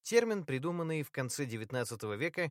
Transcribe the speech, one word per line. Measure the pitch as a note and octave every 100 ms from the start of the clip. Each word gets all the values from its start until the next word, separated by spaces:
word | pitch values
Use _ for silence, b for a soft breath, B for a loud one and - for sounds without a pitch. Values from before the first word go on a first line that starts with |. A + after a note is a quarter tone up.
термин, | - A#3 A#3 G#3
придуманный | D#3 C3 D#3 F3 E3 D#3+
в | C#3+
конце | - B2+ - C3+
девятнадцатого | A2+ G#2+ B2+ A#2+ A2 G#2+
века | G#2 D#3+ E3 E3